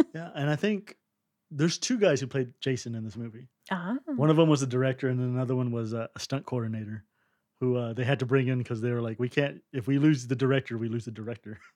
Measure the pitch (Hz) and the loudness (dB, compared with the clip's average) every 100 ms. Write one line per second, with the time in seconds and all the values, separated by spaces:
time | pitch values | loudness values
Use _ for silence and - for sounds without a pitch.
0 | - 160 165 151 143 151 208 202 - - | 2 0 -10 -2 0 2 2 0 -4 -20
1 | _ _ _ _ _ 147 165 - - 247 | _ _ _ _ _ 0 0 2 -2 2
2 | 196 139 131 139 127 - 135 127 120 113 | 4 4 0 -2 -4 -4 -4 -4 -4 -6
3 | 110 110 117 110 131 _ - 185 170 262 | -8 -8 -12 -12 -20 _ -6 -6 -4 -6
4 | - 269 151 160 160 143 131 127 131 127 | -4 2 4 6 6 6 2 0 0 0
5 | 131 123 127 123 127 127 123 117 110 113 | 0 0 0 0 0 0 0 -2 -4 -4
6 | 113 - - 135 - 123 113 110 107 107 | -6 -10 -6 -6 -4 -4 -2 -4 -6 -10
7 | - _ _ _ _ _ 127 123 117 113 | -12 _ _ _ _ _ 0 0 0 -2
8 | 123 139 123 135 127 127 117 113 120 120 | 0 0 2 2 2 0 -2 -2 -2 -2
9 | 117 110 123 - 143 - _ 139 113 139 | -2 -2 -2 0 -2 -4 _ -6 0 4
10 | 156 139 123 127 131 135 - 117 113 117 | 4 4 0 0 2 2 0 -4 -4 -4
11 | 113 110 110 113 104 98 - | -6 -10 -8 -10 -12 -16 -18